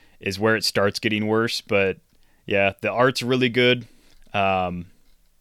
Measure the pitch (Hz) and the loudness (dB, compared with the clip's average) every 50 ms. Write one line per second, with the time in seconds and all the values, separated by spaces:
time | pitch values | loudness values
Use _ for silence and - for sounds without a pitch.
0 | _ _ _ - - 98 95 95 104 113 110 110 92 - - 107 98 104 98 - | _ _ _ -10 -8 -8 -4 0 2 2 2 2 0 -2 0 2 0 0 0 -2
1 | - 113 107 107 107 107 110 110 113 117 - - - - 110 98 98 95 92 - | -2 -2 0 0 0 0 0 0 0 -2 -4 -8 -4 -2 0 0 0 0 -2 -6
2 | _ _ _ _ _ _ _ _ _ - 104 98 98 98 95 - - 107 95 113 | _ _ _ _ _ _ _ _ _ -2 0 2 2 0 0 -2 -6 -4 0 2
3 | 127 131 127 - 120 120 131 127 127 127 110 123 123 123 123 123 117 - - _ | 2 2 0 -2 -2 -2 0 0 0 0 2 4 4 4 2 2 -2 -10 -20 _
4 | _ _ - - - - - 104 98 98 95 92 92 90 90 87 85 90 _ _ | _ _ -20 -20 -16 -6 -2 0 0 0 0 0 -2 -4 -6 -10 -12 -14 _ _
5 | _ - - _ _ _ _ _ | _ -20 -20 _ _ _ _ _